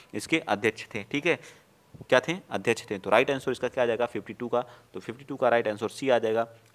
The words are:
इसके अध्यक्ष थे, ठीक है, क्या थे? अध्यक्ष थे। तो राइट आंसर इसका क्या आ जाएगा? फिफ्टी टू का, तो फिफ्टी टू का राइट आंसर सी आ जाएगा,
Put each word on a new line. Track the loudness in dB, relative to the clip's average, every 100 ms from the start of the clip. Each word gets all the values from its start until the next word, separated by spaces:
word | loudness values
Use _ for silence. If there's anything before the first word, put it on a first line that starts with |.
| -12
इसके | -10 -2 -2
अध्यक्ष | 0 0 0 -2 -10
थे, | -10
ठीक | -6 -4 -2
है, | -2 -6 -20 _ _ _ -10 2
क्या | 2
थे? | 4 -8 -6
अध्यक्ष | -4 0 -2 -2
थे। | -6
तो | 4
राइट | 4 4
आंसर | 0 -2
इसका | -4 -2
क्या | 0
आ | 0
जाएगा? | 0 -2
फिफ्टी | -4 -10
टू | -10 -4
का, | -2 -4 -12 _
तो | -14
फिफ्टी | -12 -14
टू | -10 0
का | 2
राइट | 4 2
आंसर | -2 -6
सी | -2 2
आ | 2
जाएगा, | 2 0 -2 -8 _